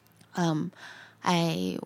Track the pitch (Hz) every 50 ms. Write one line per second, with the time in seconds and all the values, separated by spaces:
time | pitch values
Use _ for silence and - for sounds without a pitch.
0 | _ _ _ - - _ - 185 170 165 156 156 170 180 - - - - - -
1 | - - - _ - - 180 170 170 165 160 180 - 185 - - -